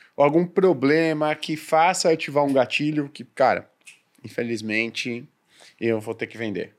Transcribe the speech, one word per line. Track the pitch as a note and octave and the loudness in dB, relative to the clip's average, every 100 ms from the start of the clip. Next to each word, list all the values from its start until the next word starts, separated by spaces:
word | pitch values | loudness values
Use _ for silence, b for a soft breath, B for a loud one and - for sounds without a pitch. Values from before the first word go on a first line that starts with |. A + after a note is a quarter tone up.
| B B | B B
ou | C#3+ | 2
algum | D#3+ F3 | 4 0
problema | - F#3 C#3+ C3+ D#3 E3 D3+ D3+ | 2 2 4 2 2 2 0 -2
que | D3+ - D3+ | -2 -6 -8
faça | - D#3+ E3+ F3+ F3+ | 0 2 4 2 0
ativar | D#3+ - C#3+ | 0 0 0
um | C#3+ | 2
gatilho | C3 A#2+ - D3 D3+ C#3 | 2 2 0 -2 -2 -6
que, | - | -8
cara, | - - B2+ F#2 - _ - - _ _ | -8 0 2 2 -4 _ -20 -20 _ _
infelizmente, | A2 - A#2 A2+ A2 G#2+ A#2 - B2+ A#2 D3 _ _ b b b | -12 -8 -6 -6 -4 -2 -4 -6 -8 -10 -12 _ _ b b b
eu | A2+ A2 | -2 -2
vou | A2 | -4
ter | A2 A2+ | -10 -10
que | A2 | -8
vender? | A2+ F#2 D2+ | -8 -8 -10